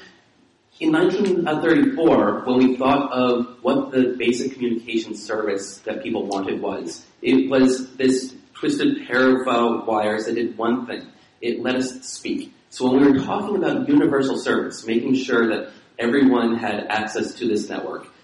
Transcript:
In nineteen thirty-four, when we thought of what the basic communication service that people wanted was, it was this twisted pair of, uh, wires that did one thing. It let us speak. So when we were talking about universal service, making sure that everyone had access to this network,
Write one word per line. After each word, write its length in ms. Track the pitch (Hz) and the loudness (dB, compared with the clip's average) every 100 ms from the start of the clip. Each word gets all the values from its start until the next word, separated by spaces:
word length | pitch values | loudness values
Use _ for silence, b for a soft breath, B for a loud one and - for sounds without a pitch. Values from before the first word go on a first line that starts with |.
| B B B B _ _ _ - | B B B B _ _ _ -6
In 120 | 160 | 0
nineteen 540 | 156 185 190 196 175 156 | 2 2 2 0 0 0
thirty-four, 1000 | 156 165 151 131 123 117 110 101 101 123 | 0 2 4 4 4 4 4 2 0 0
when 120 | 127 | 4
we 200 | 127 127 | 4 4
thought 340 | 135 139 - | 2 2 0
of 460 | 127 127 120 120 - | 0 2 2 -2 -4
what 300 | 123 143 139 | -2 0 0
the 240 | 131 123 - | 2 0 0
basic 360 | 117 123 - | 0 0 -2
communication 640 | - 120 110 - 113 107 104 | -4 -4 -4 -4 -4 -4 -8
service 600 | - 110 104 98 - - | -6 -4 -2 -4 -6 -12
that 220 | - 104 | -10 -8
people 240 | - 110 95 | -6 -6 -4
wanted 340 | 98 95 - | -4 -4 -4
was, 460 | 101 95 - - - _ | -4 -6 -8 -12 -18 _
it 260 | 123 131 - | 2 2 4
was 480 | 131 131 127 - - | 4 4 2 -4 -2
this 360 | 131 131 - - - - | 0 0 -2 -14 -20 -6
twisted 500 | 151 - - - - | -4 0 0 -2 -2
pair 340 | 123 131 127 | 2 4 4
of, 40 | - | 2
uh, 380 | 117 117 117 - | 2 2 0 0
wires 400 | 107 107 107 107 | 0 0 -2 -2
that 80 | |
did 240 | 117 - - | -2 -2 -2
one 300 | 113 123 120 | -2 -2 -2
thing. 180 | 107 - - b b | -10 -12 -20 b b
It 200 | 120 117 | -6 -4
let 140 | 127 127 | -2 -2
us 260 | 131 - | -4 -8
speak. 540 | - - - - - - _ | -14 -12 -8 -6 -8 -18 _
So 200 | - 127 | -4 2
when 140 | 131 143 | 4 6
we 60 | |
were 120 | 131 | 4
talking 320 | - 214 214 196 | 0 -4 -2 -2
about 320 | 156 139 131 | -2 -2 2
universal 520 | 147 160 139 135 - | 4 4 2 0 -2
service, 440 | 131 113 - - 113 | -2 -2 -4 -8 -4
making 260 | 113 123 | -2 0
sure 340 | 131 - 117 113 | -2 0 0 0
that 220 | 101 - B B - | -2 -6 B B -6
everyone 580 | 117 139 127 120 117 113 | 0 4 4 4 2 0
had 280 | 107 104 104 | -2 -6 -4
access 440 | 107 107 113 - - | -4 -4 -4 -6 -4
to 120 | 117 | -2
this 220 | 104 - | -2 -4
network, 380 | 80 - - - b | -8 -8 -10 -14 b